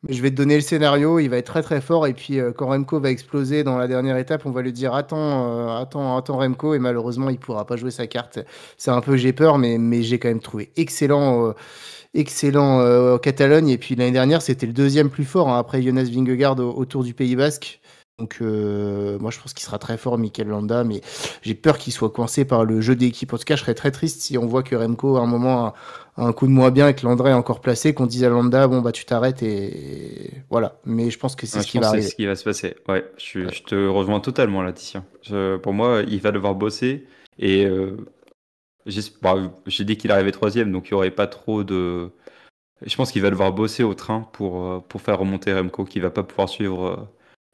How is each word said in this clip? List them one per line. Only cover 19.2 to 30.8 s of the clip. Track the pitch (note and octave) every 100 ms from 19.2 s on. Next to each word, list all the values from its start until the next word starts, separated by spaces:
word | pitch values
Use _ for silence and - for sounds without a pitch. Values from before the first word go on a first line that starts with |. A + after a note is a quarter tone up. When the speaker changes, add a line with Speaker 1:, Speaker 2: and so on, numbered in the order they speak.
| G#2+
Speaker 1:
je | A#2
pense | -
qu'il | -
sera | - G#2
très | - A2+
fort, | C3 A#2+
Mikel | A2 - G#2
Landa, | G#2+ G#2 A#2
mais | A#2 G#2 - - - -
j'ai | - G#2+
peur | D#3+ C#3
qu'il | -
soit | - A2+
coincé | - A#2 -
par | C3+ A#2+
le | A2 A2
jeu | A2
d'équipe. | B2+ B2 A#2 C3+
En | A#2
tout |
cas, | - D3
je |
serais | -
très | A2+ C#3+
triste | C#3 D#3+ -
si | - B2+
on | A#2
voit | B2+
que | C3 B2
Remco, | A2+ A#2 C#3 C3
à |
un | A#2+
moment, | A#2+ B2 B2+ A2+
a, | - - - -
a | -
un | A#2+
coup | A2+ C3+
de |
moins | C3+ B2+
bien | B2+ C#3+
et |
que | C#3
Landa | B2 B2 B2+
est |
encore | B2+ A#2+ A#2
placé, | - A#2 D3+
qu'on | D3 B2+
dise | B2
à | B2
Landa, « | A#2+ B2 C3 C3+
Bon, | B2+
bah, | A#2+
tu | A2+
t'arrêtes » | - A#2+ B2+ C3
et | A2 G#2 G2 - C#2 - - - - - -
voilà. | A#2 G#2+ -